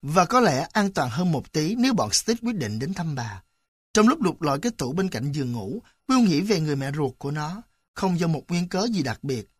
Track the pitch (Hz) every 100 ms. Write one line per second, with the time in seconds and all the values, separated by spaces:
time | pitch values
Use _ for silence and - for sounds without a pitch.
0 | 135 170 175 247 226 135 160 - 196 190
1 | 131 117 180 151 - 156 156 233 254 220
2 | 107 - - 233 233 214 113 107 143 190
3 | 165 139 110 98 _ _ _ _ _ 214
4 | 220 320 196 - 156 139 240 226 147 170
5 | 190 117 139 143 127 120 101 185 - _
6 | - 262 220 147 196 196 156 143 135 147
7 | 139 - 143 151 151 196 - _ _ -
8 | 190 175 170 160 - 175 175 185 226 214
9 | 127 110 139 127 101 _